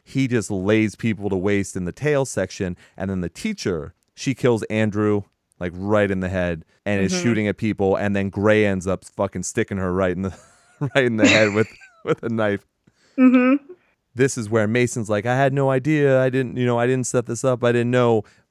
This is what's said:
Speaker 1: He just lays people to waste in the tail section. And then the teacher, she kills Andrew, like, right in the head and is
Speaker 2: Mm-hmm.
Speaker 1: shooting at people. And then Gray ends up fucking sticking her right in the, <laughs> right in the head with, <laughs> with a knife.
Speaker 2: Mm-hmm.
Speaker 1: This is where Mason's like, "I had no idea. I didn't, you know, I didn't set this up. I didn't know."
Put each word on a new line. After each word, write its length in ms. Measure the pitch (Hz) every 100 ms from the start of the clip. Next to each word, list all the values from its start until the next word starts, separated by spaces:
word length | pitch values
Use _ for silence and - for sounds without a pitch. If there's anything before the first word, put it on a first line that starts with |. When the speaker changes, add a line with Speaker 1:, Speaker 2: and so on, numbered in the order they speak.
Speaker 1:
He 240 | - 131 131
just 240 | 117 98
lays 460 | 98 98 110 107 -
people 340 | 117 101 101
to 60 | 95
waste 400 | 101 101 95 98
in 80 |
the 80 | 87
tail 320 | - 151 143
section. 520 | 135 101 92 - 92 90 - -
And 120 | 98
then 100 | 92
the 80 | 85
teacher, 680 | - 220 202 104 82 80 - _
she 200 | - 139
kills 300 | - 127 110
Andrew, 580 | - 110 110 104 107 104 - _ _ _
like, 120 | 87 90
right 340 | 98 107 101
in 80 | 95
the 80 | 92
head 340 | 95 87 82 - _
and 160 | 101 101
is 120 | 95
Speaker 2:
Mm-hmm. 100 | 180
Speaker 1:
shooting 240 | 120 107 104
at 120 | 92
people. 360 | 110 98 95
And 220 | 95 101 101
then 140 | 98
Gray 360 | 101 107 107 104
ends 220 | 95 92
up 160 | 90
fucking 400 | - - 98 90
sticking 320 | - 117 107 98
her 160 | 92
right 180 | 92 92
in 100 | 90
the, 140 | 95 - - _ _ _
<laughs> 0 |
right 240 | 143 143
in 140 | 123 110
the 100 | 104
head 260 | 110 107
with, 140 | 104 110 - -
<laughs> 180 | _
with 200 | - -
a 40 | 117
knife. 360 | 113 107 101 - _ _ _ _ -
Speaker 2:
Mm-hmm. 460 | 254 247 254 285 - - _ _ _
Speaker 1:
This 220 | 113 135 120
is 120 | 104
where 160 | 113 104
Mason's 420 | 120 120 120 104
like, 160 | 104 120
"I 100 | 131
had 160 | 139
no 180 | 139 135
idea. 500 | 131 143 151 143 131
I 100 | 131
didn't, 260 | 131 123 123
you 100 | 123
know, 120 | 120
I 80 | 123
didn't 200 | 131 123
set 200 | 127 117
this 180 | 117
up. 180 | 135 120
I 80 | 120
didn't 200 | 120 120
know." 320 | 123 120 110 - _ _